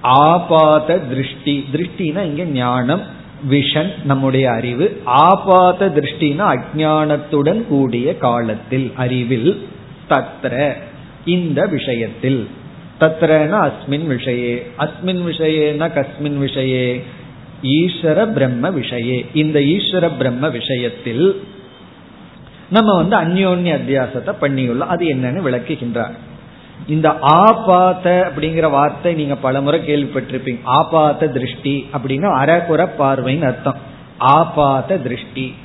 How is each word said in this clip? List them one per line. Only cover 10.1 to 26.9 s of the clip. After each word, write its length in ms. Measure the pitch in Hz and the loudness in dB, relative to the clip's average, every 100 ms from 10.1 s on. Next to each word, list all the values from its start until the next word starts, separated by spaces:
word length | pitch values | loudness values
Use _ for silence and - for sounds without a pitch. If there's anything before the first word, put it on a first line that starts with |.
| 139 120 - 127 120 143 120 - - - - - | 0 0 -8 -6 -2 -2 -2 -14 -20 -20 -10 -2
இந்த 340 | 180 175 139 196 | 0 0 0 0
விஷயத்தில். 760 | 143 - 120 110 - 131 135 101 - - - - - | 0 -2 -4 -4 -4 -2 -2 -4 -12 -18 -20 -20 0
தத்ரனா 640 | 160 - 160 156 151 208 | 0 2 2 4 2 2
அஸ்மின் 460 | 190 - - 143 160 | 0 -2 -6 -4 -2
விஷயே. 460 | 123 135 123 120 120 120 - | -2 -2 -2 -2 -4 -8 -6
அஸ்மின் 440 | 151 - 185 185 | -6 -4 -4 -2
விஷயேனா 640 | 175 156 156 156 151 147 165 | -4 0 0 2 0 0 -2
கஸ்மின் 480 | 151 135 - 147 143 | -2 -4 -4 -4 -2
விஷயே? 480 | 139 139 131 127 123 127 - - - - - - 131 | -2 -2 -2 0 0 -4 -8 -18 -20 -20 -20 -8 0
ஈஸ்வர 480 | 147 180 - 165 156 151 | 2 2 0 0 2 2
பிரம்ம 420 | 113 131 120 151 | 2 0 0 -2
விஷயே. 480 | 165 117 123 120 123 - | -2 -4 -6 -2 -4 -2
இந்த 240 | 151 156 151 139 | -2 2 2 2
ஈஸ்வர 400 | 196 - 185 165 | 2 0 0 0
பிரம்ம 360 | 135 127 120 151 | 0 -2 0 -4
விஷயத்தில் 760 | 120 - 127 120 - 123 113 185 190 - - - - - - - - - - - - - | -4 -4 -4 -4 -6 -6 2 2 0 -8 -20 -20 -20 -20 -20 -20 -20 -20 -20 -20 -20 0
நம்ம 200 | 202 214 | 2 4
வந்து 220 | 185 175 214 | 2 2 2
அந்யோன்ய 560 | 165 185 190 180 175 | 2 2 2 2 0
அத்தியாசத்தை 600 | 143 123 135 120 123 120 | -2 0 0 0 -4 -6
பண்ணியுள்ளோம். 580 | 208 143 135 127 120 170 | -2 -2 0 -2 -2 -2
அது 120 | 180 170 | -2 -2
என்னன்னு 340 | 131 127 175 | -2 -2 -2
விளக்குகின்றார். 760 | 156 123 120 165 120 117 107 - - - - - - - | -2 -4 -4 -8 -4 -4 -6 -10 -18 -20 -20 -20 -20 -18
இந்த 220 | - | -4